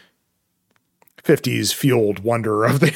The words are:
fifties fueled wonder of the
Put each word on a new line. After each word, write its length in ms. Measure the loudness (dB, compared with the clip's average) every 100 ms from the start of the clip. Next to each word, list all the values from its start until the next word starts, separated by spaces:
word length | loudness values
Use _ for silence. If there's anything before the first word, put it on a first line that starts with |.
| _ _ _ _ _ _ _ _ _ _ _ _
fifties 480 | 0 0 0 -4 -4
fueled 480 | -2 0 2 0 -2
wonder 440 | -2 -2 -2 0
of 160 | 0 2
the 100 | 2